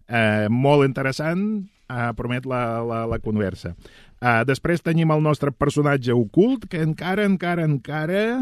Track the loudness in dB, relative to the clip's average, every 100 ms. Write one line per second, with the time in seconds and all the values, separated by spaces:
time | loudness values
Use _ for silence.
0 | -6 0 2 2 2 2 4 4 4 0
1 | -4 -4 -4 -2 -2 -4 -8 _ -10 -4
2 | -4 -4 -4 -6 -4 -4 -4 -4 -4 -4
3 | -4 -4 -2 -2 -2 -4 -10 -12 -18 -20
4 | -20 -4 2 2 2 0 0 -2 0 2
5 | 2 2 2 0 -2 0 -2 2 2 2
6 | 2 2 2 4 4 2 -4 -2 -2 -2
7 | -2 0 2 0 0 0 0 -2 -2 -6
8 | -2 -2 0 0